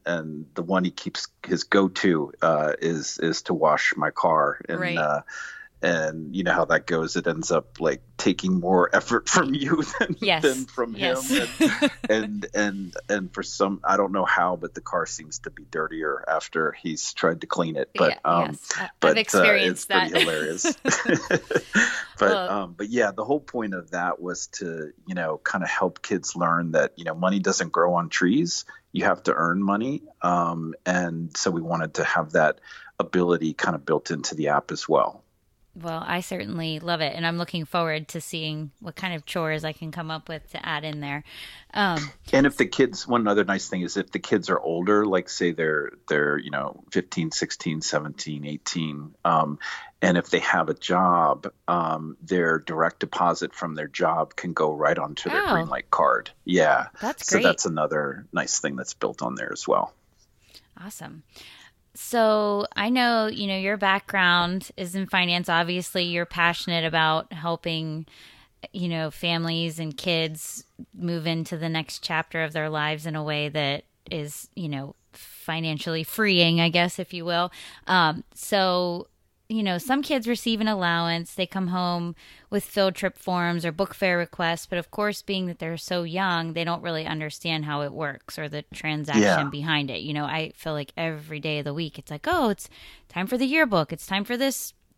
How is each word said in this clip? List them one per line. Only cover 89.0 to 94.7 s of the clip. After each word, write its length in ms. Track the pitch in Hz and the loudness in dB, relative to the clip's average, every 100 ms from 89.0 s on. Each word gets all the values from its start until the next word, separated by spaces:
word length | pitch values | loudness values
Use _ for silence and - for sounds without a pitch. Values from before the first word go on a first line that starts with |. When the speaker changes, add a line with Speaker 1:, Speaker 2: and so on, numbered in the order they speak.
| 147 120 | 0 4
Speaker 1:
Yeah. 260 | 104 85 143 | 6 4 0
Speaker 2:
behind 420 | 143 156 151 139 | -4 0 0 0
it. 100 | 98 | -6
You 100 | 143 | -6
know, 100 | 147 147 | -4 -4
I 280 | 160 160 - | -4 -6 -8
feel 160 | 165 | -6
like 200 | 151 139 - | -6 -6 -6
every 460 | 165 156 156 151 | -6 -6 -10 -8
day 180 | 156 151 | -4 -4
of 60 | 147 | -4
the 80 | |
week, 260 | 147 160 - | -4 -6 -8
it's 120 | - | -12
like, 160 | 147 - | -8 0
"Oh, 200 | 359 240 | 2 2
it's 200 | 202 - - - - _ | 0 -6 -18 -20 -20 _
time 180 | 170 190 | -6 -2
for 100 | 247 | 0
the 80 | 262 | 2
yearbook. 460 | 311 294 190 151 | 4 4 4 2
It's 140 | 160 - | -4 -4
time 160 | 196 | -4
for 140 | 202 240 | -2 0
this 360 | 269 254 - | 0 -2 -8